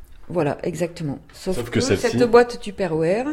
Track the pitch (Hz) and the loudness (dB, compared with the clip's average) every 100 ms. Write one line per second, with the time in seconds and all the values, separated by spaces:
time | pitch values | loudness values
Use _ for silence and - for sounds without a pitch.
0 | - - - 175 147 - - 160 170 170 | -18 -16 -6 -2 0 -2 -4 -4 -4 -4
1 | 156 - - - - 185 113 113 - - | -6 -6 -10 -10 -4 -4 -2 0 2 2
2 | 240 220 240 233 240 - 208 190 185 160 | 2 2 6 6 6 0 -10 -4 -2 0
3 | 165 208 269 | 2 0 -2